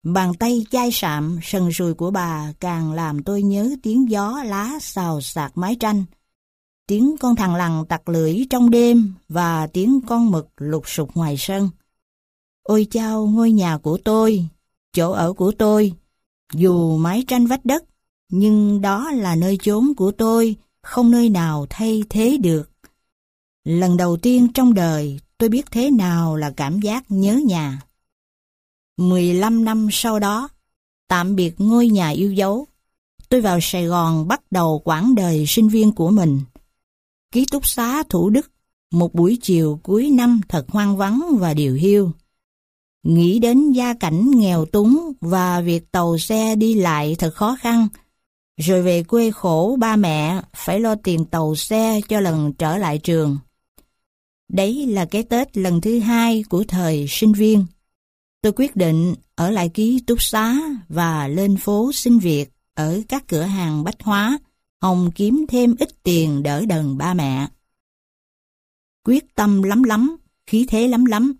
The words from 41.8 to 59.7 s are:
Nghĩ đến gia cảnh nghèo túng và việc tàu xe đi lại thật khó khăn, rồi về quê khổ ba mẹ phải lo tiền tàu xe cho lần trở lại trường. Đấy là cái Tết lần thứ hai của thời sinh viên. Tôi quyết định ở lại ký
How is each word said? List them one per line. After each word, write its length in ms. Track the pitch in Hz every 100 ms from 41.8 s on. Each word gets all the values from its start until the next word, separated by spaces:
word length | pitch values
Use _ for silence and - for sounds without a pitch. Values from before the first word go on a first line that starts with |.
| 180 208 190 156 _ _ _ _ _ _ _ _
Nghĩ 360 | 160 165 170 214
đến 320 | 233 247 302
gia 220 | 254 247
cảnh 380 | 240 180 156 240
nghèo 340 | 262 202 170 160
túng 460 | 208 208 285 339 277
và 400 | 165 185 180 175
việc 300 | 175 170 170
tàu 260 | 185 170 165
xe 380 | - 220 220 220
đi 180 | 220
lại 420 | 220 175 151 151 160
thật 160 | 165 -
khó 200 | 208 254
khăn, 280 | 233 233 220 - _ _ _ _ _ -
rồi 240 | 156 185
về 220 | 180 175
quê 280 | 170 233 226
khổ 460 | 208 185 160 185 262
ba 160 | 226 220
mẹ 460 | 190 151 151 185 - -
phải 240 | - 185
lo 160 | 226 214
tiền 300 | 185 165 156
tàu 300 | 170 156 156
xe 460 | - 220 220 214 208
cho 120 | 214
lần 340 | 190 160 147
trở 240 | 139 160 180
lại 200 | 185 151
trường. 400 | 165 165 151 143 - _ _ _ _ _ _ _ _ _ _
Đấy 380 | 185 196 262 277
là 180 | 202 170
cái 180 | 202
Tết 340 | 233 233 269 -
lần 240 | 185 175
thứ 180 | 202 233
hai 440 | 220 233 233 220 214
của 140 | 175 214
thời 380 | 180 175 156 143
sinh 240 | - 214
viên. 320 | 208 214 214 180 _ _ _ _ _ _ _
Tôi 120 | 220 208
quyết 200 | 277 202
định 400 | 170 160 170 - _ -
ở 140 | 170
lại 180 | 208
ký 300 | 170